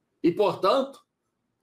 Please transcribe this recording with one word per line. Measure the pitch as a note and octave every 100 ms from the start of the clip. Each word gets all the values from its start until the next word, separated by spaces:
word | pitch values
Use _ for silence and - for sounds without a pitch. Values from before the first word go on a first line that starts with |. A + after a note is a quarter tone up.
| _ _
E, | F3
portanto, | F3+ G3 - F#3+ C4+ C4+ - _ _ _ _ _ _